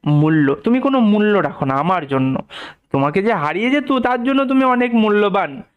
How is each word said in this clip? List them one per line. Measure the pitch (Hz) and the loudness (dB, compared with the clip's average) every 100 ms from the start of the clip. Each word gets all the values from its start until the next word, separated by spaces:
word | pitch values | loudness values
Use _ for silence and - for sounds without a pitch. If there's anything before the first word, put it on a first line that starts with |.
| 151 | 2
মূল্য, | 147 151 160 139 139 | 2 4 2 2 0
তুমি | - 254 | 0 0
কোনো | 262 269 | 0 2
মূল্য | 220 208 208 208 | 2 2 2 2
রাখো | 151 - 139 | 0 -4 -4
না | |
আমার | 135 165 185 139 | -2 0 -2 -2
জন্য, | 135 131 131 - - - - _ | -2 0 -2 -8 -18 -18 -20 _
তোমাকে | 143 139 151 | -2 0 0
যে | 202 | 0
হারিয়েছে | 208 147 170 233 285 | 0 -2 -2 0 0
তো | 277 262 | 0 -2
তার | 247 247 | 0 -2
জন্য | 240 269 262 | 0 0 0
তুমি | 262 | 0
অনেক | 262 247 247 233 | 2 0 2 2
মূল্যবান | 214 208 208 196 165 135 - | 2 2 2 0 -4 -8 -20